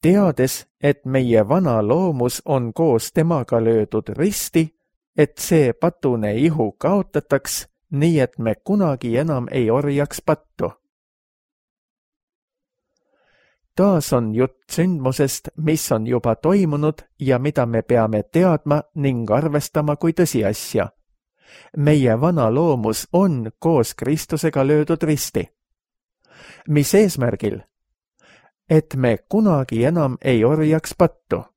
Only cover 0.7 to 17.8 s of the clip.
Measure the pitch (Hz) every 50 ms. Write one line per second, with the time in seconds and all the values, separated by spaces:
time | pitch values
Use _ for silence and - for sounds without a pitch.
0.7 | _ _ - 143 139 - _ 131 131 135 127 120 117 110 107 101 139 180 190 156
1.7 | 117 110 104 104 123 165 190 180 156 127 120 123 - - - - 151 131 120 117
2.7 | 110 - 165 160 123 113 - - _ 170 156 165 170 147 120 - - 117 113 113
3.7 | 113 113 107 - - 110 - - 101 - 151 208 202 - - - _ 165 160 156
4.7 | _ _ _ _ _ _ _ _ _ - 151 - - - - - 185 160 147 123
5.7 | 117 _ - 175 - _ - 139 123 117 107 104 104 113 139 170 156 156 117 104
6.7 | - _ - 147 190 202 185 - _ 151 - _ 151 135 - - - - - _
7.7 | _ _ _ _ 170 139 147 170 170 151 127 120 _ - 113 113 107 - _ -
8.7 | 190 208 196 160 139 120 - 120 113 120 147 165 139 127 123 113 - 135 120 110
9.7 | 113 135 143 147 143 139 143 143 - - - - 202 - _ _ _ - - -
10.7 | - _ _ _ _ _ _ _ _ _ _ _ _ _ _ _ _ _ _ _
11.7 | _ _ _ _ _ _ _ _ _ _ _ _ _ _ _ _ _ 523 539 _
12.7 | _ _ _ _ _ _ _ _ _ _ _ _ _ _ _ _ _ _ _ _
13.7 | _ - 185 202 196 160 143 - - 123 120 110 107 113 127 135 _ _ _ _
14.7 | - - 165 185 180 156 131 127 135 - 147 139 - - _ - _ - 156 156
15.7 | 156 160 - - 139 110 110 113 123 120 - 120 113 - - 151 190 202 190 160
16.7 | 147 143 147 151 151 - - _ _ _ 147 131 131 123 131 147 151 - 123 117
17.7 | 117 113